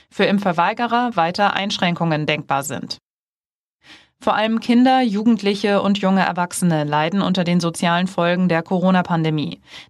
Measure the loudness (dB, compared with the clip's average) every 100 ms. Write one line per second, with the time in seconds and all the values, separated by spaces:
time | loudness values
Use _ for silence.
0 | _ -2 0 2 0 0 0 -2 -2 -2
1 | -2 0 -2 0 0 0 -4 -2 -2 0
2 | 0 -2 -2 -4 -2 -4 -4 -10 -12 -16
3 | _ _ _ _ _ _ _ _ -20 -20
4 | _ _ -2 0 0 -2 2 4 6 4
5 | 2 0 0 2 0 0 0 2 2 0
6 | 2 2 2 0 -4 -2 0 0 0 0
7 | 0 0 0 0 0 0 0 -2 -2 0
8 | -2 -2 0 2 0 0 0 0 2 2
9 | 0 0 0 -2 -4 -8 _ -20